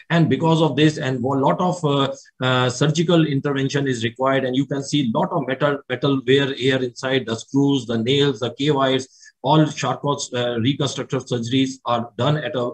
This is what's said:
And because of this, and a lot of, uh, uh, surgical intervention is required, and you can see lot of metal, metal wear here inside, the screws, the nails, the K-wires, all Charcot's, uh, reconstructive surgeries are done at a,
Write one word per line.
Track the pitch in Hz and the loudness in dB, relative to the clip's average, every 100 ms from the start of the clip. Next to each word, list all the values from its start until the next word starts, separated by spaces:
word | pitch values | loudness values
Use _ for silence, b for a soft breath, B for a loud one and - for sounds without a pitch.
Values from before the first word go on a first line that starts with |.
| - | -2
And | 170 156 | 2 2
because | - 165 160 | 2 2 2
of | 160 | 2
this, | 131 151 151 | 2 2 2
and | 131 131 | -4 -2
a | 123 | -2
lot | 139 139 175 | 0 0 0
of, | 180 - | -2 -2
uh, | 147 143 135 B B - | 0 0 0 B B -4
uh, | 127 127 127 | 0 2 0
surgical | 123 147 160 165 170 156 | 0 0 2 2 4 2
intervention | 135 147 135 135 139 139 | 0 -2 -2 -2 -2 -2
is | 120 | -2
required, | 113 117 131 135 | -4 -2 0 0
and | 127 127 | 0 -2
you | |
can | 143 143 | -2 -4
see | 135 147 123 | -2 -2 0
lot | - 185 | 0 -2
of | 175 127 | -2 -4
metal, | 135 143 139 - | -2 0 -2 -4
metal | 127 143 135 120 | -2 0 0 4
wear | 139 139 | 2 2
here | 135 131 135 | 0 0 0
inside, | 127 120 131 131 110 | -2 -4 -2 -2 -2
the | 113 | -6
screws, | - 139 139 139 | -2 0 2 0
the | 110 117 | -2 -2
nails, | 113 139 143 113 | 0 2 2 0
the | 120 | -4
K-wires, | - 147 139 135 131 131 B B _ | -2 0 2 2 0 -4 B B _
all | 135 156 | 2 4
Charcot's, | 147 - 131 131 143 139 - | 4 0 -4 -2 -4 -4 -4
uh, | 123 120 120 | -4 -2 0
reconstructive | 117 139 135 - 123 131 - | 0 0 -2 -4 -6 -6 -4
surgeries | 123 113 135 131 - | -4 -2 0 0 -4
are | 120 120 113 - | -2 -2 -2 -2
done | 131 151 | 0 0
at | 123 131 | -2 -4
a, | 120 | -6